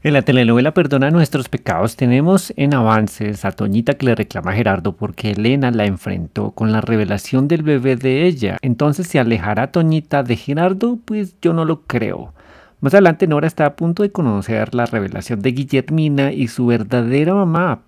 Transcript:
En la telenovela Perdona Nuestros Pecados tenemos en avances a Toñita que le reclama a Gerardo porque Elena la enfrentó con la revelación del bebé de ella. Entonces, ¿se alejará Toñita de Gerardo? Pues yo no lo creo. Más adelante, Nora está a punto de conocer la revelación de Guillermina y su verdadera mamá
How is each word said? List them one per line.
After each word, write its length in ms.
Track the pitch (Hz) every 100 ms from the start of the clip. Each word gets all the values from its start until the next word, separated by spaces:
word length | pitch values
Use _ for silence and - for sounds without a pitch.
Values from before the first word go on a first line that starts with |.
En 100 | 151
la 100 | 147
telenovela 500 | - 127 117 117 139
Perdona 380 | 170 165 139 135
Nuestros 360 | 170 160 143 127
Pecados 480 | 135 - 85 117 -
tenemos 560 | 123 127 156 190 - -
en 160 | 143
avances 720 | 143 113 110 107 - 104 104 98
a 60 |
Toñita 420 | - 101 101 113
que 140 | - 131
le 80 | 113
reclama 340 | 107 101 85
a 60 | 104
Gerardo 400 | 107 98 82 85
porque 340 | 104 - 107
Elena 400 | 101 110 139 131
la 160 | 117 104
enfrentó 680 | 95 - 95 80 - 104
con 180 | - 110
la 100 | 110
revelación 680 | 107 113 104 101 - 131 143
del 140 | 165
bebé 360 | 151 143 131 127
de 280 | 131 131 175
ella. 320 | 151 104 92
Entonces, 420 | 135 117 147 147 175
¿se 140 | 151
alejará 520 | 117 113 87 107 131
Toñita 520 | 180 160 160 151 147
de 140 | 127 113
Gerardo? 600 | - 143 180 190 233 240 -
Pues 300 | 214 190 _
yo 140 | 170
no 120 | 165 160
lo 180 | 160
creo. 500 | - 120 107 87 - - - - - _
Más 160 | 139 196
adelante, 320 | 185 156 185
Nora 180 | 147 156
está 220 | - 151
a 80 | -
punto 260 | 165 170
de 100 | 202
conocer 640 | 196 139 101 98 110 110
la 140 | 123 120
revelación 520 | 117 98 98 - 117
de 100 | 110
Guillermina 800 | 127 135 135 127 160 156 139 139
y 160 | - 120
su 180 | - 120
verdadera 720 | 120 104 123 117 135 156 196
mamá 480 | 185 165 180 117